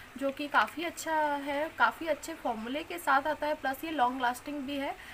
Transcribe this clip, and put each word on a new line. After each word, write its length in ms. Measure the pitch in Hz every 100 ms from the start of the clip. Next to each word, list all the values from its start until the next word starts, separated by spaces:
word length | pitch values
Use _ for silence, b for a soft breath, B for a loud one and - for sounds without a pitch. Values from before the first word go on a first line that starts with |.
| B 240
जो 140 | 277
कि 160 | 269 294
काफ़ी 360 | 269 220 -
अच्छा 300 | 339 - 320
है, 580 | 311 302 285 277 285 320 -
काफ़ी 300 | 233 233 330
अच्छे 260 | 285 -
formula 500 | 320 285 220 226 277
के 140 | 330 339
साथ 300 | 302 269 302
आता 200 | 294 302
है, 80 | 302
plus 280 | 269 269
ये 80 | 330
long 300 | 311 247 262
lasting 400 | 247 247 - 294
भी 140 | 262 285
है। 180 | 285 381 B